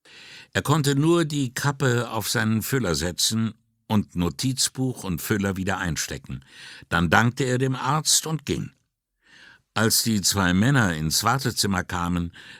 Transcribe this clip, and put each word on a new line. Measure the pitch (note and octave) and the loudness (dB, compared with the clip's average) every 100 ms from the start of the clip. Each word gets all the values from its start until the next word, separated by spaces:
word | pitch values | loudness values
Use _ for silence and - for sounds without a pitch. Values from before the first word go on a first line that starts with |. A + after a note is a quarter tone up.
| - - - - - | -20 -20 -20 -20 -8
Er | G2 | -4
konnte | A2+ D#3 C#3+ C#3 | 0 2 2 2
nur | D#3 E3+ D#3 | 4 4 2
die | D3 B2+ | -2 -4
Kappe | - C#3+ C#3 C3+ A#2+ A#2 | -2 -2 0 0 0 -2
auf | A2+ - | -4 -2
seinen | A#2+ A2 A2 | 0 2 0
Füller | G2+ C#3 G2+ D2+ | 0 -2 0 0
setzen | F2 E2 - A2+ A2 - _ _ - | -2 -2 -2 0 -2 -6 _ _ -2
und | G#2+ - F2 | 0 0 -2
Notizbuch | E2+ - C3 C3 - - C3 B2 | -2 -2 -2 -2 -2 -2 -4 -4
und | F#2+ D#2+ | -6 -4
Füller | - G#2+ G2 F#2+ | -2 0 0 -2
wieder | F#2 F#2 | -2 -2
einstecken. | F#2 D2+ - C2 - C2 - - - - - | -2 -4 -6 -8 -12 -14 -14 -20 -20 -20 -2
Dann | E2+ E2+ | 0 4
dankte | G2+ A#2 - | 4 4 2
er | C3 B2+ | 0 0
dem | C3 C3 | 0 -2
Arzt | C3 D3+ D3+ - D#3 | -2 0 2 0 0
und | D#3+ - | -4 -4
ging. | E2 - - _ _ _ _ _ - - - _ | -6 -6 -14 _ _ _ _ _ -20 -20 -20 _
Als | - A2 - | 0 2 2
die | A#2 G#2+ | 2 0
zwei | F2 G2 F2+ | 0 2 2
Männer | F#2 A#2 C#3+ G2+ | 4 4 4 2
ins | D#2 D#2 - | 0 -2 0
Wartezimmer | A2+ C3 B2+ - G#2 F#2 | 0 0 -2 -2 0 0
kamen, | F2+ F2+ F2 F2 E2+ - - | -2 -4 -2 -2 -4 -10 -20